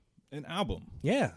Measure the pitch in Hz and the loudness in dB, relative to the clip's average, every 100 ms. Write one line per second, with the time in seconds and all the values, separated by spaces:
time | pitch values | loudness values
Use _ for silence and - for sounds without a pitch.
0 | _ _ - 147 147 175 147 85 - - | _ _ -14 -10 -4 -2 -2 -2 -8 -2
1 | 143 269 208 | 2 4 4